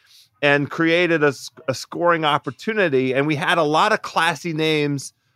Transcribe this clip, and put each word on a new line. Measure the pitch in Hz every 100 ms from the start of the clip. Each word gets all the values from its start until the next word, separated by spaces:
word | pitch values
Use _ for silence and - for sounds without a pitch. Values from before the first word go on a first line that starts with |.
| _ - _ _
and | 143 143 139
created | - 165 170 180 165
a | 147
s-, | 131 - - -
a |
scoring | 123 - 160 170 170 156
opportunity. | 147 - - - 220 180 131 131
And | 127 147
we | 147
had | 165 175
a |
lot | 151 156 208
of | 214
classy | - 190 165 156 175
names | 156 156 156 147 143 - - _